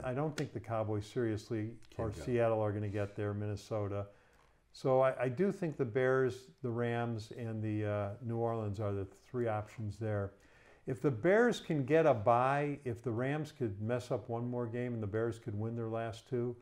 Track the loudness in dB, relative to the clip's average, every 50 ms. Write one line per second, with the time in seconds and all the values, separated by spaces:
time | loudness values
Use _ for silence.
0 | -4 -4 -2 -2 -2 -2 -2 -4 -6 -6 -6 -8 -6 -4 -2 -2 0 0 -2 -2
1 | -4 -4 -2 -2 0 0 0 -2 -4 -4 -4 -4 -4 -4 -8 -12 -18 -14 -8 -6
2 | -4 -4 -4 -4 -4 0 2 4 4 4 4 2 2 0 0 0 -2 -2 -2 -2
3 | -2 -2 -2 -4 -4 -2 -2 -2 -2 -4 -4 -6 -6 -4 -4 -2 -2 -2 -4 -4
4 | -6 -8 -12 -20 _ _ _ _ _ _ _ _ _ _ -12 -2 2 4 6 6
5 | 6 4 4 2 -2 -2 2 2 2 2 2 0 -2 -2 0 0 -2 0 2 2
6 | 4 4 6 4 4 2 0 -4 -12 -18 -16 -6 -4 -2 0 0 0 0 0 0
7 | 0 -2 -2 -4 -6 -8 -10 -8 -6 -6 -4 -4 -2 -2 0 0 0 0 0 0
8 | -2 -2 -4 -6 -6 -4 -2 0 0 0 0 0 -2 -2 -2 -2 -2 -2 -2 -2
9 | -4 -6 -10 -20 _ -8 -4 -2 0 0 0 -2 -4 -6 -8 -8 -6 -6 -6 -4
10 | -2 -2 0 0 -2 -4 -6 _ -20 -20 -20 -20 -20 -20 -20 -14 -8 -8 -6 0
11 | 0 0 0 2 4 4 6 6 6 4 2 0 -2 -2 0 0 2 4 4 6
12 | 6 6 6 4 6 4 6 6 6 4 2 2 0 -2 -4 -4 -4 -6 -6 -4
13 | -4 -4 -2 0 0 0 0 -2 -4 -6 -4 -4 -2 -2 -2 -2 -2 -2 -2 -2
14 | -2 -2 -4 -4 -2 -4 -4 -2 -2 -2 -2 -2 -2 -2 -2 -4 -4 -2 -2 -2
15 | -4 -2 0 0 0 0 -2 -4 -8 -6 -4 -4 -4 -2 -2 -4 -4 -2 -2 -2
16 | -4 -4 -6 -10 -8 -4 -2 0 0 -2 -4 -6